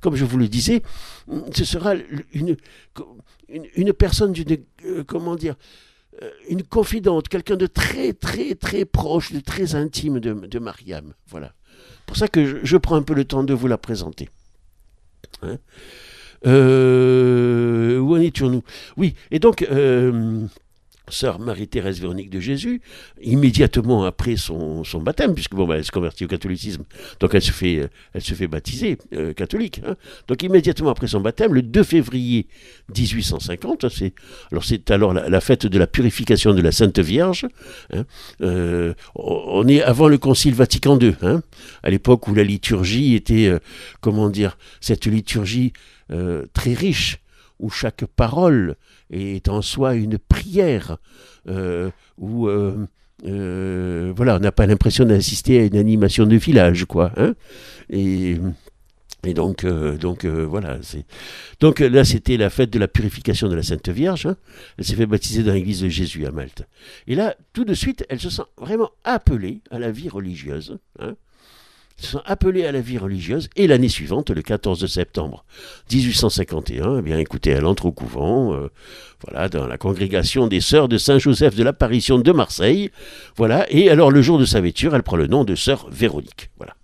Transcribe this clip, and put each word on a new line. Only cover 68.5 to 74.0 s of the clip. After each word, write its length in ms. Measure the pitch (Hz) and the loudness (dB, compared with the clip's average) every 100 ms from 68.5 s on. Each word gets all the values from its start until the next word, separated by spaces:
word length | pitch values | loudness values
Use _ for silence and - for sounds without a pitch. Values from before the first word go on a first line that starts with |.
| _ | _
vraiment 320 | 135 220 226 _ | -6 -2 -4 _
appelée 560 | - 233 - 123 95 - _ | -4 0 2 0 -6 -10 _
à 80 | 120 | -10
la 140 | 120 | -8
vie 160 | 110 156 | -8 -10
religieuse, 720 | 95 95 87 69 71 76 95 _ _ | -10 -10 -10 -10 -12 -12 -16 _ _
hein. 160 | - 208 _ _ _ _ _ _ _ _ | -14 -14 _ _ _ _ _ _ _ _
Se 140 | - | -12
sent 120 | 143 | -12
appelée 400 | - 196 185 185 | -6 -2 0 0
à 80 | 165 | -2
la 80 | 139 | -4
vie 180 | 120 123 | -6 -6
religieuse, 500 | 95 98 85 131 101 | -6 -6 -4 -6 -6
et 140 | - 196 | 0 4
l'année 200 | 131 123 | 6 4
suivante, 420 | - | -2